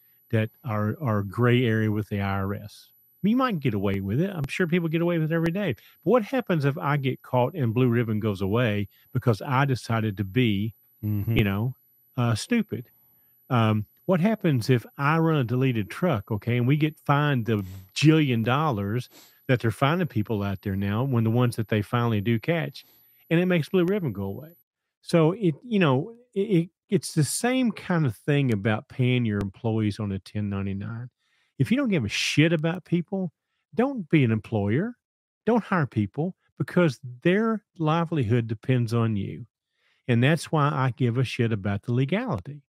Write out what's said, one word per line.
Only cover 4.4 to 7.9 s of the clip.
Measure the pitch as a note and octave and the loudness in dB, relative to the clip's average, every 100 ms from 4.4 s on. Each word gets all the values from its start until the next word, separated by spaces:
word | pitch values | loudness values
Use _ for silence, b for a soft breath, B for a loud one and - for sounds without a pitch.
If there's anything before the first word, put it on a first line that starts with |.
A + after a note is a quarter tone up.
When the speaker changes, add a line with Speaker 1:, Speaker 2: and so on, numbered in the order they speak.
| C#3 | -8
Speaker 1:
sure | - F3+ | -4 0
people | F3+ E3 | 0 0
get | E3 | -2
away | E3+ E3+ | 0 0
with | D#3 | 0
it | |
every | E3 E3 | 0 -2
day. | F3 G3 A2+ b b | -2 -4 -6 b b
But | - | 0
what | B3 | 2
happens | G3+ C4 - E3+ | 2 -4 0 0
if | C#3+ C#3+ | 0 0
I | D#3 D3 | -2 0
get | C3 B2+ | -2 -4
caught | - B2+ B2 | -2 0 0
and | E3+ B2 | 0 -2
Blue | A2 | 2
Ribbon | B2+ | 2